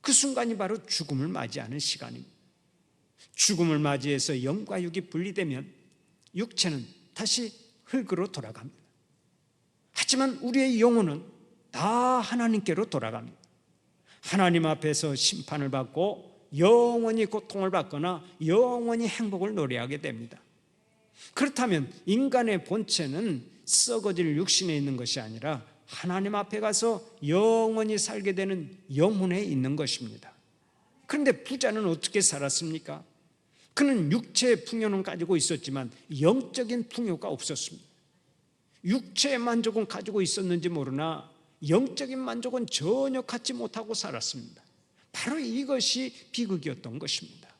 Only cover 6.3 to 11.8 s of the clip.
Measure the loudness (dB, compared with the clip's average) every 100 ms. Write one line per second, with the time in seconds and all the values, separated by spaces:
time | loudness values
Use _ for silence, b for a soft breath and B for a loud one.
6.3 | -6 -6 -2 -2 -2 -8 -18 _ -8 -2
7.3 | -2 -2 -10 -20 _ -4 -4 -2 -4 -4
8.3 | -6 -12 -14 -16 -20 _ _ _ _ _
9.3 | _ _ _ _ _ _ -4 0 2 2
10.3 | 0 0 4 4 6 6 6 4 0 -10
11.3 | -20 -20 _ _ -2